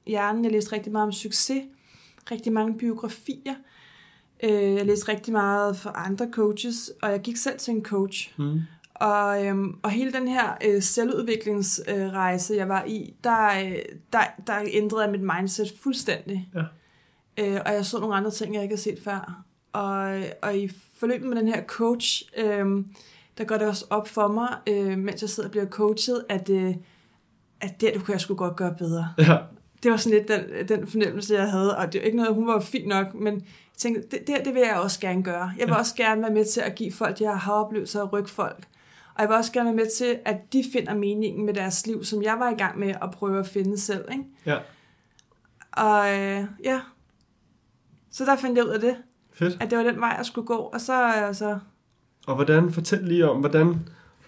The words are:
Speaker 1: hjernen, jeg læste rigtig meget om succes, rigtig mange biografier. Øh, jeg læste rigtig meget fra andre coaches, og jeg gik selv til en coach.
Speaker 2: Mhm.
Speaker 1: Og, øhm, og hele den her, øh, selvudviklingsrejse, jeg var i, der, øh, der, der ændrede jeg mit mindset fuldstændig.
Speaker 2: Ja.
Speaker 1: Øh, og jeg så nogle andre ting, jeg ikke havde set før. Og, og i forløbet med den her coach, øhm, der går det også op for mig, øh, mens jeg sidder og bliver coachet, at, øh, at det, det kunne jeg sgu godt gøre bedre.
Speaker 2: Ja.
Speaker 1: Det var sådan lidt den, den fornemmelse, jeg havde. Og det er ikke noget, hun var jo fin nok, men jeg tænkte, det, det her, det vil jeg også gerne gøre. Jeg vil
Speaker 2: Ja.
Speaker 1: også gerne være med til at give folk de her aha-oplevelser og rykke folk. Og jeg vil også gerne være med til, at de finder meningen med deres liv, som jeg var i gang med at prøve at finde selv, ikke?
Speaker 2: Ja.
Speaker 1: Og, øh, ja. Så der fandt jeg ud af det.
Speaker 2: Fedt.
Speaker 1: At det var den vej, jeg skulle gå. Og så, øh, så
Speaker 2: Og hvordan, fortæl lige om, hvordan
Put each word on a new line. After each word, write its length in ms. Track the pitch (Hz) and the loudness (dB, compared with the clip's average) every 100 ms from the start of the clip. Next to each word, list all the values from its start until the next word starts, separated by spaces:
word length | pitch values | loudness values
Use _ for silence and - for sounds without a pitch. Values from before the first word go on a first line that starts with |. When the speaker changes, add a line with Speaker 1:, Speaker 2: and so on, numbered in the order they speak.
| - | -6
Speaker 1:
hjernen, 360 | 208 202 220 | -2 0 0
jeg 80 | 233 | 0
læste 200 | 214 208 | 0 -2
rigtig 180 | 214 214 | -6 -4
meget 140 | 214 214 | -2 -2
om 60 | |
succes, 520 | 202 214 - - 269 269 - _ - - - - | -2 -4 0 0 -2 -6 -18 _ -20 -20 -18 -12
rigtig 220 | 226 226 | -6 -2
mange 240 | 220 220 220 | 0 0 -2
biografier. 760 | 233 220 226 - - - 269 269 - - - - - _ _ - | -4 -4 -6 -10 -10 -10 -8 -12 -14 -20 -20 -20 -20 _ _ -4
Øh, 300 | 220 208 202 196 | 0 2 4 2
jeg 100 | 202 | 2
læste 240 | 208 214 | 2 0
rigtig 220 | 208 226 | -4 0
meget 440 | 220 202 202 208 190 | 0 2 2 0 -2
fra 140 | 214 - | -8 -8
andre 320 | 185 196 240 | -6 -4 -4
coaches, 600 | 233 208 208 240 233 - - | 2 2 2 -4 -4 -6 -4
og 100 | 214 | -2
jeg 100 | 202 | -2
gik 160 | 240 233 | -2 -2
selv 200 | 269 - | -2 -2
til 140 | - | -4
en 120 | 220 214 | -4 -2
coach. 480 | 196 196 - - - | -2 -2 -4 -10 -4
Speaker 2:
Mhm. 240 | 143 156 160 - _ | -2 -2 -4 -10 _
Speaker 1:
Og, 520 | - 214 208 202 202 202 | -2 0 2 2 0 0
øhm, 300 | 196 190 - | 0 -2 -4
og 60 | 208 | -2
hele 200 | 220 262 | 0 -2
den 140 | 262 254 | -2 -2
her, 300 | 254 220 - 214 | 0 0 0 2
øh, 160 | 202 | 4
selvudviklingsrejse, 1700 | 190 240 233 - 233 220 214 208 190 - - 202 190 190 185 180 180 208 | 2 2 0 0 -2 -2 0 -2 0 -2 -2 -4 -2 0 0 0 0 0
jeg 140 | 190 | 0
var 140 | 190 - | -2 -2
i, 260 | 220 - - | -8 -8 -6
der, 220 | 240 226 214 190 190 | 0 4 4 2 -2
øh, 100 | 180 - 160 - | -6 -8 -14 -2
der, 60 | 233 - - 196 | 2 2 0 -6
der 140 | 208 208 | -4 0
ændrede 300 | 214 208 220 | 0 0 0
jeg 80 | 208 | 0
mit 100 | 202 190 170 | 0 -2 -2
mindset 380 | 190 196 202 - | -2 -2 -4 -4
fuldstændig. 680 | 277 - - - - 196 - 175 | -4 -2 -2 -4 -4 -8 -6 -6
Speaker 2:
Ja. 60 | 160 - _ _ _ _ _ - | -6 -8 _ _ _ _ _ -4
Speaker 1:
Øh, 160 | 202 196 - | -2 -2 0
og 80 | |
jeg 120 | 208 196 | 0 0
så 140 | 233 | -2
nogle 160 | 214 196 | 0 0
andre 160 | 214 | -2
ting, 220 | 208 214 208 | -4 -4 -4
jeg 80 | |
ikke 100 | 202 | -2
havde 80 | 208 | -4
set 180 | 214 - | -4 -6
før. 400 | 208 196 185 180 - _ _ | -6 -8 -8 -16 -18 _ _
Og, 480 | 208 196 196 196 196 185 - | -6 -4 -2 -2 -4 -6 -6
og 160 | 208 196 | -2 -2
i 140 | 196 - - - | -2 -8 -18 -4
forløbet 300 | 233 247 254 | -2 -2 -2
med 80 | 233 | 0
den 100 | 220 | 0
her 160 | 214 - | 0 -4
coach, 560 | - 233 240 - - - - | -2 0 2 0 -2 -4 -2
øhm, 500 | 214 202 196 196 196 - - - _ - | 0 2 2 0 -2 -10 -20 -20 _ -8
der 60 | |
går 140 | 220 214 | -2 0
det 100 | 214 | 0
også 180 | 196 - | -2 -2
op 180 | 208 208 | -2 -2
for 200 | 220 208 | 0 2
mig, 220 | 214 247 - 208 | 2 0 -2 0
øh, 300 | 202 196 190 | 0 0 0
mens 240 | 196 - | -2 -4
jeg 80 | 214 | -6
sidder 180 | 220 202 | -4 -2
og 40 | |
bliver 140 | 208 196 | -2 -2
coachet, 600 | 202 214 214 - 240 - | 2 2 2 0 -2 -2
at, 200 | 196 185 | -2 2
øh, 260 | 190 185 180 - _ _ _ _ _ _ - | 2 2 -2 -8 _ _ _ _ _ _ -12
at 200 | 196 180 | -10 0
det, 100 | 220 | 0
det 100 | 202 | 0
kunne 80 | 185 | -2
jeg 80 | 190 | -4
sgu 140 | - 185 | -2 -2
godt 200 | 180 170 | -2 -2
gøre 200 | 180 170 | -4 -2
bedre. 300 | 170 165 165 - | -2 -2 -2 6
Speaker 2:
Ja. 200 | 165 165 - - _ - | 8 6 2 -18 _ 0
Speaker 1:
Det 80 | 240 | 2
var 60 | 220 | 4
sådan 200 | 226 208 | 6 4
lidt 80 | 214 | 4
den, 400 | 208 - 82 190 214 | 0 -2 -4 0 0
den 100 | - | 0
fornemmelse, 460 | 220 190 202 202 | 0 0 -2 0
jeg 180 | 208 202 | 2 2
havde. 260 | 190 196 - | 2 2 0
Og 160 | 170 | -2
det 80 | 170 | 0
er 40 | 220 | 0
ikke 120 | 233 | 2
noget, 180 | 226 220 | 2 2
hun 120 | 233 | 2
var 60 | |
jo 60 | 220 | 0
fin 280 | - 262 180 | 0 -4 0
nok, 260 | 196 190 | 0 0
men 200 | - 208 | -2 -2
jeg 440 | 208 - - _ - | -4 -8 -20 _ -4
tænkte, 240 | 240 226 | -2 -2
det, 260 | - - - | -4 -6 -2
det 80 | 277 | -2
her, 80 | |
det 100 | 269 | 0
vil 80 | 254 233 | 4 4
jeg 40 | 190 | 4
også 200 | 196 - | 0 -2
gerne 240 | 190 185 | 0 0
gøre. 280 | 185 175 180 196 | 0 -2 -4 -2
Jeg 80 | 240 | 2
vil 40 | |
Speaker 2:
Ja. 40 | 143 | 2
Speaker 1:
også 160 | 233 - | 2 0
gerne 260 | 220 220 | 2 2
være 100 | 226 | 2
med 140 | 214 214 | 2 2
til 160 | 233 | 2
at 140 | - 190 | -2 -4
give 160 | 202 | -6
folk 280 | - 190 190 | -2 -2 0
de 40 | |
her 80 | 214 | 0
aha-oplevelser 680 | 196 196 208 214 214 185 208 | 0 0 0 2 -2 -2 -2
og 120 | 196 | -2
rykke 160 | 208 190 | -2 -2
folk. 380 | - 175 - - _ - - - - | -4 -4 -6 -18 _ -20 -20 -12 -2
Og 60 | |
jeg 80 | 214 | 2
vil 80 | 226 | 4
også 140 | 233 | 2
gerne 140 | 240 233 | 2 2
være 80 | 226 | 2
med 100 | 220 - | 2 2
til, 200 | 247 233 214 | 2 0 -2
at 280 | 196 - | -4 0
de 100 | 269 247 | 0 2
finder 200 | 247 - 208 | -2 -2 -2
meningen 500 | 202 214 214 - 208 | 0 0 -2 -2 -2
med 80 | |
deres 340 | 196 190 - 220 | 0 0 -2 -2
liv, 160 | 226 | -4
som 200 | 190 214 | -4 -2
jeg 120 | 214 226 | 0 0
var 100 | 247 | 0
i 20 | 226 | 0
gang 240 | 190 - | -2 -2
med 80 | 196 190 | -4 -2
at 100 | 185 | -6
prøve 280 | - 202 196 | -4 -2 0
at 80 | 190 | 0
finde 300 | 202 190 202 | -2 0 -2
selv, 280 | 208 196 - | -2 -4 -6
ikke? 120 | 262 269 - 156 | -8 -10 -8 -2
Speaker 2:
Ja. 120 | 147 - - _ _ _ _ _ _ _ - - | -2 -4 -20 _ _ _ _ _ _ _ -20 -10
Speaker 1:
Og, 380 | - 214 208 202 196 | 0 4 6 4 2
øh, 240 | 196 196 202 202 | -2 -4 -6 -6
ja. 160 | 254 262 - _ _ _ _ _ _ _ _ _ _ _ _ | -2 -2 -4 _ _ _ _ _ _ _ _ _ _ _ _
Så 140 | - 269 | -2 2
der 100 | 269 | 2
fandt 220 | 262 240 | 4 2
jeg 80 | 240 | 2
ud 40 | |
af 100 | 214 | 2
det. 160 | 240 240 - _ _ | 0 0 -6 _ _
Speaker 2:
Fedt. 240 | - 175 180 | 0 0 0
Speaker 1:
At 100 | 226 | 0
det 60 | 233 | 2
var 60 | |
den 160 | 233 233 | 2 2
vej, 160 | 233 - | 0 0
jeg 80 | 240 | -4
skulle 220 | 240 233 | -6 -2
gå. 80 | 226 | -2
Og 260 | - 226 | -4 -6
så, 260 | 233 254 240 220 208 | 0 2 2 2 0
øh, 80 | 202 | -2
så 220 | 208 202 - _ _ _ _ _ - | -4 -4 -8 _ _ _ _ _ -4
Speaker 2:
Og 80 | 135 | 0
hvordan, 360 | 143 156 175 | 6 6 6
fortæl 280 | 165 160 190 | 2 0 0
lige 260 | 180 175 156 | 2 4 6
om, 100 | 135 | 4
hvordan 360 | 143 156 170 165 - - - _ | 4 6 6 4 -4 -14 -20 _